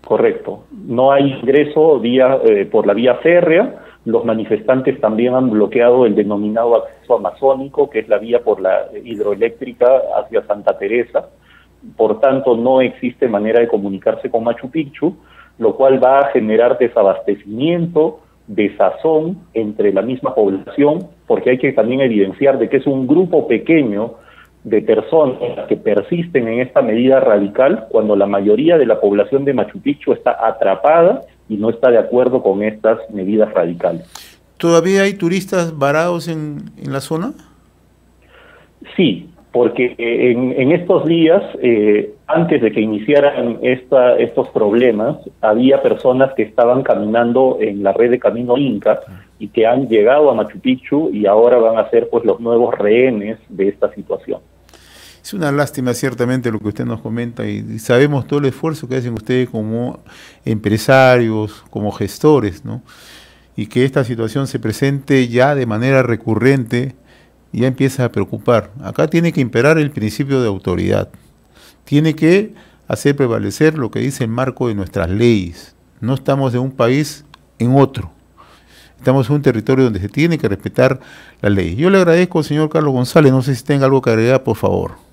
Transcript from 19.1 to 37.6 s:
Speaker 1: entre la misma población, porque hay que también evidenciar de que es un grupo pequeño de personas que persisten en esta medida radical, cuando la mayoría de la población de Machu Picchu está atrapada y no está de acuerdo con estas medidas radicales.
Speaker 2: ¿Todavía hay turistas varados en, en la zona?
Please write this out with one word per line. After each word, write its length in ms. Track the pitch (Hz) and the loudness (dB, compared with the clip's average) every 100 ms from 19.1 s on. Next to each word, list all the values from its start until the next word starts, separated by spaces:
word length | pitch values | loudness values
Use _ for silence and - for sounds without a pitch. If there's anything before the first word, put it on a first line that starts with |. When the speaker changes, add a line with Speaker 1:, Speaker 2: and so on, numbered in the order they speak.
| 156 160 190 - | 0 -2 -8 -8
Speaker 1:
entre 380 | 113 110 104 101 | -6 -6 -2 0
la 100 | 95 | 0
misma 340 | 113 131 135 - | -2 -4 -4 0
población, 720 | 101 95 - - 143 160 190 _ _ | 0 0 -6 0 0 0 -8 _ _
porque 240 | 110 131 | -2 0
hay 80 | 127 | 0
que 140 | 139 | 0
también 280 | 131 110 131 | 0 0 0
evidenciar 600 | 131 107 95 92 135 135 | 0 2 0 0 0 2
de 80 | 113 | 0
que 80 | 135 | 0
es 100 | 143 | 0
un 220 | 135 127 | -2 2
grupo 400 | 151 185 160 - | 2 2 0 0
pequeño 680 | 107 131 165 127 101 117 - - - _ _ | -2 2 2 2 -2 -6 -10 -20 -20 _ _
de 200 | - 104 | -2 -2
personas 840 | 110 107 - 160 143 123 - - - | 2 -2 2 2 2 0 -8 -8 -4
que 80 | 107 | -4
persisten 680 | - 101 - 175 170 139 113 | 0 -2 -2 -6 -2 -2 -2
en 140 | 117 | -4
esta 220 | 131 147 | 0 0
medida 360 | 123 110 131 131 | 0 2 4 4
radical, 680 | 127 104 101 - 135 185 - | 4 2 0 0 0 0 -2
cuando 260 | 113 107 | -2 2
la 120 | 101 98 | 2 2
mayoría 520 | 101 101 107 156 170 | 0 2 2 4 4
de 80 | 120 | 4
la 140 | 107 | 2
población 440 | 104 101 101 135 | 2 2 0 0
de 100 | 139 | 0
Machu 260 | 127 98 98 | -2 -4 -4
Picchu 320 | 139 143 - | -6 -4 -2
está 340 | 117 - 120 113 | 0 0 0 -2
atrapada 760 | - 101 95 143 165 175 262 - _ _ | 0 0 2 2 4 4 2 -8 _ _
y 80 | 104 | -4
no 140 | 110 | -4
está 200 | 120 127 | 0 2
de 80 | 117 | 4
acuerdo 440 | 98 120 127 127 | 2 0 0 0
con 200 | 101 98 | 0 0
estas 360 | 107 107 110 117 - | -4 -2 -2 -2 -6
medidas 420 | 101 95 107 107 | -8 -2 0 0
radicales. 500 | - 87 85 90 85 - - - _ _ _ | 0 -4 -4 -6 -6 -14 -20 -20 _ _ _
Speaker 2:
¿Todavía 440 | 170 165 170 196 | 0 2 2 0
hay 120 | 196 | 0
turistas 600 | 202 170 185 190 185 170 156 | -2 -2 -2 -4 -4 -4 -2
varados 520 | 139 151 170 170 170 | 0 0 -2 -4 -6
en, 420 | 160 151 147 - - | -8 -8 -12 -16 -14
en 160 | 139 | -8
la 80 | 135 | -8
zona? 320 | 143 160 220 311 - _ | -6 -6 -6 -10 -20 _